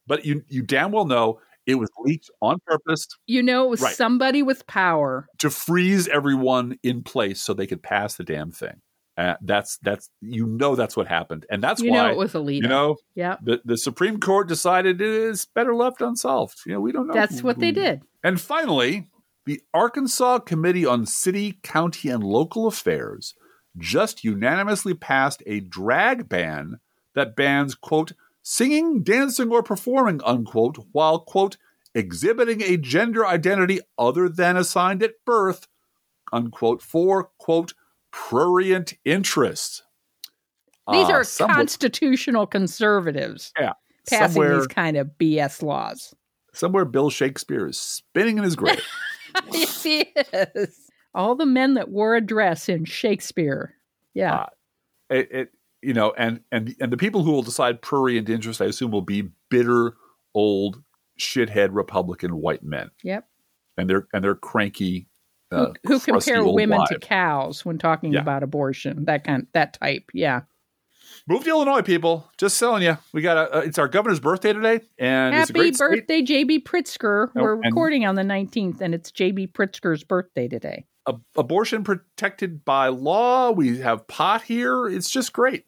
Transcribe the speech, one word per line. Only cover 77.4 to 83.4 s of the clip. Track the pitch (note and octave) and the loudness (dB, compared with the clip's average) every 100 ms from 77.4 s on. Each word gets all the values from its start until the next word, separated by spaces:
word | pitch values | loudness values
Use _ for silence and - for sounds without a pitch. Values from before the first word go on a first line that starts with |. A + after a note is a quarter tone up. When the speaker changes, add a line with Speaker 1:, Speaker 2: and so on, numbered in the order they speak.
Speaker 2:
We're | A3 | 0
Speaker 1:
and | G#3+ | 0
Speaker 2:
recording | A3+ A3+ D#4+ D4 G#3 | 0 2 2 2 2
on | F#3+ | 0
the | |
nineteenth, | G3 G3 G3 - F#3+ - | 0 -2 -4 -4 -4 -4
and | F#3 | -4
it's | E3+ - | -4 -6
J | - F#3+ | -2 -2
B | G3 F#3+ | -2 -4
Pritzker's | - G3 - F3 D#3 | -2 -4 -2 -2 -2
birthday | - F#3 F3+ - B2 | -2 -4 -2 -4 -6
today. | B2 D2+ - - _ - | -6 -10 -12 -16 _ -8
Speaker 1:
A-, | A#2+ - - | -8 -6 -4
abortion | B2+ E3+ A3+ A3 | 0 0 0 -2
protected | G#3 F#3 _ - G3+ G3 F#3+ D#3 | -2 -4 _ -6 -6 -4 -8 -6
by | - C3+ C3 | -2 2 2
law. | B2+ C#3 F#3+ B3 B3+ | 0 0 0 2 2